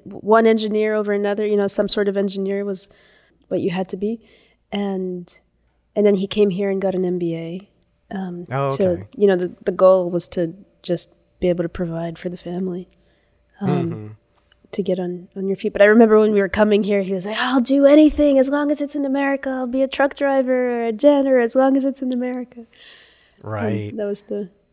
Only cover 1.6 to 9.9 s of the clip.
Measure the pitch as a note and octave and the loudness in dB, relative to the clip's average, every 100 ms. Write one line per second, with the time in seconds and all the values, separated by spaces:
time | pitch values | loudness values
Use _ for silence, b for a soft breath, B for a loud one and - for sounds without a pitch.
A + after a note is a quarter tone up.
1.6 | G3 - G3+ - G3+ G3 G3+ G3 G3 G3 | 0 0 -2 0 -2 -2 -4 -4 -6 -4
2.6 | G3+ F#3 - b b b b b _ F#3 | -6 -8 -10 b b b b b _ -4
3.6 | G3 F3+ F3+ F#3 G3+ A3+ b b b b | -4 -4 -6 -6 -6 -6 b b b b
4.6 | _ G3+ G3+ F#3+ F#3 F3+ F3 - _ _ | _ -6 -6 -6 -6 -8 -12 -20 _ _
5.6 | _ _ _ - G#3 G3+ G3 G#3 G#3 F3+ | _ _ _ 2 4 4 0 0 0 2
6.6 | G3+ G3 F#3+ F#3 F3+ F3+ E3+ E3 E3 F#3 | -2 -2 -2 -2 -2 -2 -4 -6 -8 -12
7.6 | G3+ _ _ _ _ G3 F#3 F3 F3 C3 | -14 _ _ _ _ -10 -8 -10 -8 -4
8.6 | C#3 C3+ F#3+ F3 G2+ - G3+ F#3 F3+ - | -2 0 0 0 -6 0 2 2 -2 -4
9.6 | - F3+ F#3 | -6 4 6